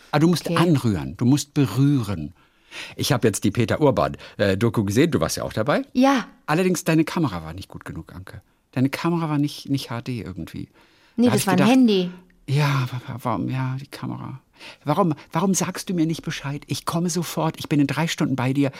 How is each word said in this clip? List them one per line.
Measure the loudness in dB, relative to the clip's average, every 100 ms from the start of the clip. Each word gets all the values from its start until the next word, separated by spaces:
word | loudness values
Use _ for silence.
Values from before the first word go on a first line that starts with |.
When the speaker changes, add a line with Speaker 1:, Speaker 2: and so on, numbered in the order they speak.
| -2
Speaker 1:
Aber | 2
du | 4
musst | 2 0
Speaker 2:
Okay. | 2
Speaker 1:
anrühren, | 4 4 2 0 -4 0
du |
musst | 2 2 0
berühren. | 0 0 2 2 2 0 -6 -8 -12 _ _ _ -18 -12 -4
Ich | 0
hab | 2
jetzt | 2 2
die | 0
Peter | 0 0 2
Urban, | 2 4 0 -2 -10 -2
äh, | 0 2
Doku | 2 2
gesehen, | 0 2 4
du | 2
warst | 0 -2
ja |
auch | -6
dabei. | -4 0 -2 -2
Speaker 2:
Ja. | 2 4 2 -2 -10
Speaker 1:
Allerdings, | -4 0 0 0
deine | 2 2
Kamera | 2 0 -2 -4
war | -10
nicht | -12 -14
gut | -14 -12
genug, | -12 -14
Anke. | -16 -16 -18 -20 _ _
Deine | -2 -2
Kamera | 0 -2 0 0
war | 0
nicht, | -2 -4 -4
nicht | -4 -4
H | -10
D | -8 -8
irgendwie. | -8 -10 -10 -12 -14 _ _ _ _ 0
Speaker 2:
Nee, | 2
Speaker 1:
Da |
hab |
Speaker 2:
das | 4
Speaker 1:
ich | 2
Speaker 2:
war |
ein | 4
Speaker 1:
gedacht, | 6
Speaker 2:
Handy. | 6 6 4 0 -6 -20 _ -2
Speaker 1:
Ja, | 0 2 0 -2
wa-, | -6 -10
wa-, | -8
warum, | -4 -2 -2
ja, | -4 -4 -6
die | -10
Kamera. | -10 -10 -8 -10 -14 _ -20 -20 -8
Warum, | -2 2 2 0 -4
warum | -2 0
sagst | 0 -2 -6 -4
du |
mir | 0
nicht | 0 -2
Bescheid? | -6 -8 -8 -8 -6
Ich | -6
komme | -4 -2 0
sofort, | -2 -4 -2 -2 -4
ich | 0
bin | 2
in | 2
drei | 0 -2
Stunden | 0 -2 0
bei | 0
dir | 2 0